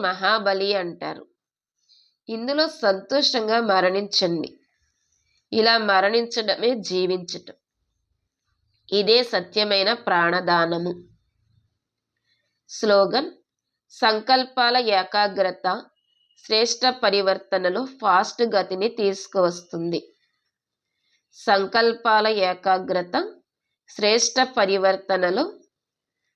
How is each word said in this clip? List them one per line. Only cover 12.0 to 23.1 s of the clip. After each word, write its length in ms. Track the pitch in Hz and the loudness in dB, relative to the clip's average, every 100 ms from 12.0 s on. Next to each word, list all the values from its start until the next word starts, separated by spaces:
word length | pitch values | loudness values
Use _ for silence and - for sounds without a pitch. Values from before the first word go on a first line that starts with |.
| _ _ _ _ _ _ - - | _ _ _ _ _ _ -20 -4
స్లోగన్, 540 | 220 202 190 254 320 - _ _ _ _ _ - | 2 4 4 0 -6 -12 _ _ _ _ _ -2
సంకల్పాల 720 | 226 214 214 262 254 254 240 254 226 190 | 0 0 2 0 0 0 0 2 2 0
ఏకాగ్రత 680 | 185 208 208 190 185 180 185 214 - _ _ _ _ _ | 0 0 0 0 -2 -2 -4 -4 -8 _ _ _ _ _
శ్రేష్ట 400 | - 220 233 - 254 254 | -2 0 0 0 -2 2
పరివర్తనలో 800 | 214 202 190 190 - 190 180 196 262 - | 0 2 0 -2 -2 -2 0 -2 -6 -4
ఫాస్ట్ 420 | 214 185 214 - 233 | 2 2 2 -2 0
గతిని 340 | 196 180 185 226 233 | 0 -2 -2 -4 0
తీసుకువస్తుంది. 1000 | 202 190 - 196 175 175 - 170 170 170 - _ _ _ _ _ _ _ _ _ _ _ _ - - | -2 -2 -4 0 0 0 -10 -8 -4 -6 -8 _ _ _ _ _ _ _ _ _ _ _ _ -8 0
సంకల్పాల 800 | 196 190 233 233 226 233 214 214 214 185 | 0 2 2 2 0 2 2 2 0 0
ఏకాగ్రత 680 | 180 190 185 185 185 180 | 0 0 0 0 -4 -2